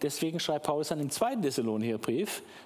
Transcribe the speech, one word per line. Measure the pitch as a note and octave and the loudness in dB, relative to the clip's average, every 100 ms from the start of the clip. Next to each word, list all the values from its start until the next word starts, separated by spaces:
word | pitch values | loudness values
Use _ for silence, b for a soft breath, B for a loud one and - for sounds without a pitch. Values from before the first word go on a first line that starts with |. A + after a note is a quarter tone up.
deswegen | D3 - E3 E3 | -2 0 0 0
schreibt | - D3 - | 0 0 2
Paulus | D3+ D3+ | 0 0
dann | D#3 | 0
im | C#3+ | 0
zweiten | - A#3 B3+ | 2 2 2
Thessalonicher | D3 C3 A2+ A2 A2+ A2 | 0 2 2 2 0 0
Brief, | - B2 G#3 - - B | 0 0 0 -4 -10 B